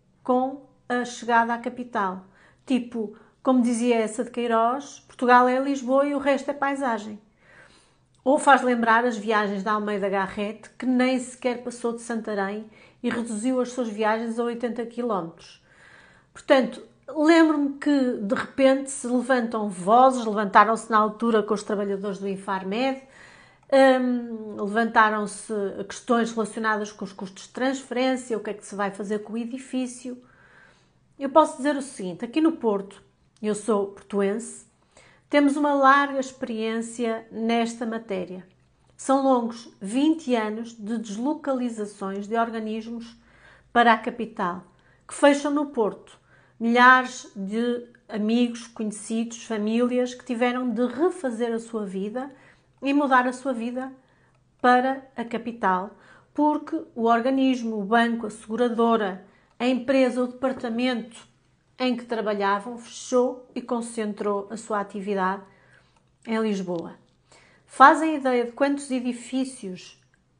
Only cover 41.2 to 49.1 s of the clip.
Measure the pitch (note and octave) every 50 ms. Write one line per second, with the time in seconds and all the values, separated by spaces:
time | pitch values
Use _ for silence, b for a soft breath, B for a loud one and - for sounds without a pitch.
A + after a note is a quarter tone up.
41.2 | A#3+ D4 D4+ D4 D4 C#4 C4+ B3 B3 A#3+ A3+ G#3+ G#3 G3+ - - G3 F#3+ G3 G3+
42.2 | G3+ G3+ A3+ A#3 A3+ A#3 A3 A3+ A3 A3 A3 A3+ A3 A#3 A#3 A3+ A#3 - - -
43.2 | b b b b b b b b b b - A#3+ A#3 A#3 A3 A3+ - A#3 A#3 -
44.2 | A3 A3+ - - G3 F3 F3+ F#3 - - b b b b b b b b - -
45.2 | D4 C#4+ C#4 C#4 D4+ D4 C#4+ D4 C#4+ C#4 - A#3 A3 A3 - - - - - _
46.2 | b b b b b b b b A3 A#3 A#3 B3 B3 B3+ B3+ B3+ B3 B3 - -
47.2 | - - - G3+ G3 F#3+ G#3+ A3+ A#3+ A#3+ A#3+ A#3+ - - - _ _ - A#3 G#3
48.2 | G#3+ G#3+ A#3 A#3+ A#3+ A#3 A#3 - - - - - A3 G#3+ G#3 - - -